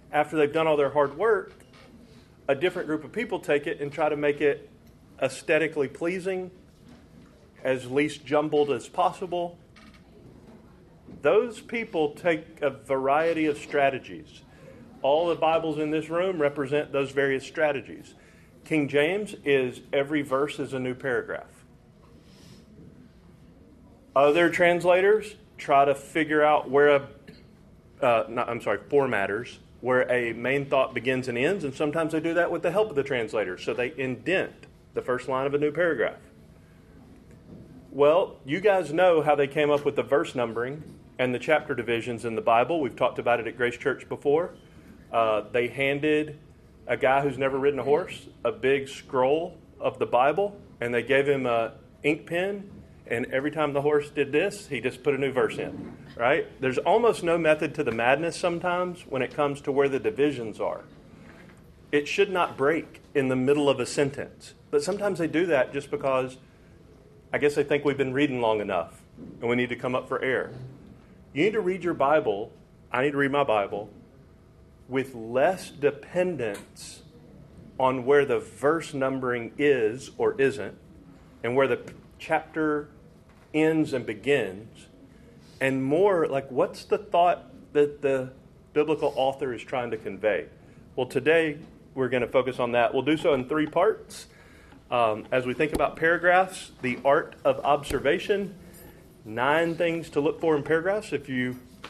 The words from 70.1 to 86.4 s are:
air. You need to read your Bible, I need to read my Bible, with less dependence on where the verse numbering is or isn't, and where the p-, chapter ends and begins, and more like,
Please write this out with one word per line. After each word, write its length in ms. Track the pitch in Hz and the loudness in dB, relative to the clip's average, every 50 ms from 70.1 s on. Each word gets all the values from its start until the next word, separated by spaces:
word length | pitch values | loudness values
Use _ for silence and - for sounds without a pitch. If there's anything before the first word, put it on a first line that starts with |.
| 135 - - | -4 -4 -2
air. 280 | 131 127 104 80 - - - - - - - - - - - - - - - - - | -2 -2 -2 -2 -4 -8 -12 -16 -16 -18 -20 -20 -20 -20 -20 -20 -20 -20 -20 -20 -8
You 120 | - 131 160 | -2 0 0
need 100 | 214 208 | 2 2
to 80 | 226 | 0
read 220 | 190 180 185 190 165 | 0 -2 -2 -2 -4
your 100 | 175 160 | -4 -2
Bible, 580 | 123 139 135 151 156 147 127 101 98 110 - - - - - - - - - | 0 2 4 4 4 2 2 0 -2 -4 -10 -14 -18 -20 -20 -20 -20 -10 -4
I 120 | - 123 131 | -2 0 0
need 80 | 147 | 0
to 60 | 143 139 | 0 0
read 140 | 139 135 | 0 2
my 120 | 135 143 143 | 2 2 2
Bible, 480 | 135 110 107 98 98 104 101 104 104 - - - - - - - - - - - - - - - - - - - - | 2 2 2 0 0 -4 -6 -8 -10 -14 -20 -20 -20 -20 -20 -20 -20 -20 -20 -20 -20 -20 -20 -20 -20 -20 -20 -10 -4
with 240 | 123 131 127 131 131 | -2 -2 -2 -4 -6
less 560 | 120 110 110 120 127 139 170 190 180 - - | -12 -10 -4 0 2 2 2 2 0 -6 -14
dependence 1300 | - - 139 143 135 - - - - 180 180 185 175 135 120 107 101 - - - - - - - - - - - - - - - - - - - - - - - - - | -6 0 0 0 0 -2 -6 -6 -2 0 0 0 0 -2 -4 -4 -6 -8 -10 -16 -20 -20 -18 -18 -18 -20 -20 -20 -20 -20 -20 -20 -20 -20 -20 -20 -20 -20 -20 -12 -2 2
on 240 | 131 131 127 131 120 | 2 2 2 2 4
where 220 | 123 143 143 139 | 6 6 6 6
the 140 | 131 123 110 | 4 2 0
verse 560 | 101 - - - - 143 160 165 156 - - | -2 -6 -6 -2 0 2 2 0 -2 -6 -4
numbering 580 | 139 131 135 135 131 127 123 123 120 117 110 - - | -2 -2 -2 -2 -2 -2 -2 -2 -4 -4 -6 -4 2
is 500 | 143 147 139 127 113 104 113 135 - - - - | 4 4 4 4 4 0 0 -4 -8 -12 -4 0
or 240 | 120 110 - - | 0 0 2 2
isn't, 340 | 135 135 - 107 98 104 - - - - - - - - - - - - - - - | 2 2 2 -2 -6 -10 -12 -14 -20 -20 -20 -20 -20 -20 -20 -20 -20 -20 -14 -8 -6
and 120 | 117 123 | -2 2
where 120 | 135 135 127 | 2 2 2
the 100 | - - | 2 -2
p-, 160 | - - - - - - - - | -4 -8 -18 -20 -20 -20 -20 -16
chapter 720 | - - 165 151 - - - 160 156 156 151 147 147 - - - - - - - - - - - - - - | -4 -2 -2 -2 -2 -4 -4 -2 0 0 0 -2 -4 -8 -14 -20 -20 -20 -20 -20 -20 -20 -20 -20 -14 -4 0
ends 400 | 156 156 156 160 160 156 123 135 | 2 2 4 4 2 0 0 -2
and 120 | 127 113 | -4 -4
begins, 840 | 107 110 104 98 131 143 131 110 95 92 98 113 113 - - - - - - - - - - - - - - - - - - | -6 -8 -4 0 2 2 2 2 -2 -6 -10 -14 -18 -20 -20 -20 -20 -20 -20 -20 -20 -20 -20 -20 -20 -20 -20 -20 -20 -8 -4
and 200 | 135 135 135 131 | -2 0 0 0
more 460 | 131 135 143 165 196 208 196 170 156 - | 0 0 2 4 4 4 4 2 2 0
like, 240 | 135 139 | 0 -2